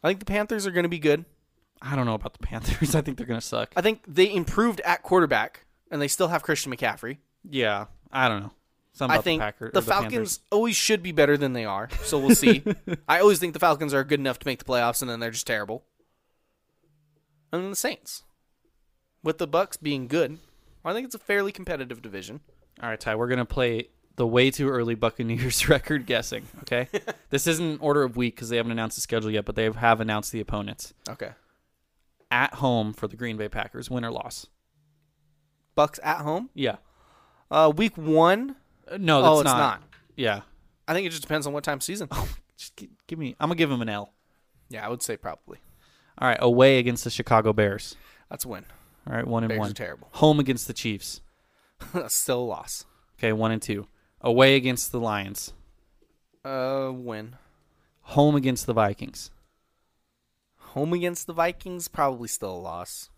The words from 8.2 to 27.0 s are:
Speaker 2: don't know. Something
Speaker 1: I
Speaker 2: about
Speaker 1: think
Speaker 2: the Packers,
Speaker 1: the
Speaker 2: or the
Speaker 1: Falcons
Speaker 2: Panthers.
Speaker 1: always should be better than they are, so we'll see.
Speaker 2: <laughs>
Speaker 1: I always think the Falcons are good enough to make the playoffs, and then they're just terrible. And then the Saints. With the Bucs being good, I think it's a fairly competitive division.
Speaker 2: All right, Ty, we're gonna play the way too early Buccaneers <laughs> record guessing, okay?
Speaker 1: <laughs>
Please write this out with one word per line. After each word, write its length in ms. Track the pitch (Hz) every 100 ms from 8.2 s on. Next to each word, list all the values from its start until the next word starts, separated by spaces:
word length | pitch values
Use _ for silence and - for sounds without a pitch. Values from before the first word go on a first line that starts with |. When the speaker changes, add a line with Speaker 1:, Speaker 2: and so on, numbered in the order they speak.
| 127
Speaker 2:
don't 120 | 104
know. 80 | 101 _ _ _ _
Something 180 | - 135
Speaker 1:
I 40 |
Speaker 2:
about 80 | 156
Speaker 1:
think 140 | 180 160
Speaker 2:
the 20 |
Packers, 260 | 104 - 117
Speaker 1:
the 60 | 196
Speaker 2:
or 20 |
the 60 | 220
Speaker 1:
Falcons 240 | 196 220
Speaker 2:
Panthers. 260 | 233 208 - _
Speaker 1:
always 240 | 208 233 208
should 260 | - 214
be 80 | 175
better 240 | 156 143
than 160 | 143 139
they 140 | 123
are, 240 | 110 98 117 -
so 140 | - 147
we'll 160 | 135
see. 280 | - 156 196 208 -
Speaker 2:
<laughs> 220 | - 165 -
Speaker 1:
I 100 | 165
always 200 | 208 175
think 140 | 180
the 60 | 147
Falcons 340 | 175 147 151
are 120 | 139
good 160 | 135 143
enough 180 | 135 123
to 80 | 143
make 120 | 123
the 60 |
playoffs, 360 | - 123 120 120
and 100 | 127
then 80 | 117
they're 120 | 117
just 160 | 113 -
terrible. 360 | 110 101 117 _ _ _ _ _ _ _ _ _ _ _ _ _ _ _ _ _
And 100 | 170
then 60 | 190
the 40 |
Saints. 480 | 202 262 - - - _ _ _ _ _ _ _ _ _ _
With 160 | 156 156
the 100 | 165
Bucs 340 | 165 196 -
being 260 | 156 139 120
good, 320 | 156 143 160 _ _ _ _
I 80 | 165
think 120 | 214
it's 100 | 254
a 40 | 226
fairly 320 | - 202 196
competitive 500 | 196 180 156 123 117
division. 380 | 113 98 90 143 _ _ _ _
Speaker 2:
All 60 | 117
right, 100 | 110
Ty, 160 | -
we're 120 | 107 120
gonna 160 | 127
play 460 | 120 - 123 113 - _ _ -
the 80 | 117
way 220 | 123 131
too 200 | 131 139
early 260 | 127 117
Buccaneers 720 | 113 113 - 117 117 123 - -
<laughs> 0 |
record 360 | 139 - 151
guessing, 400 | 120 120 - 110 - -
okay? 280 | - 123 127
Speaker 1:
<laughs> 360 | 196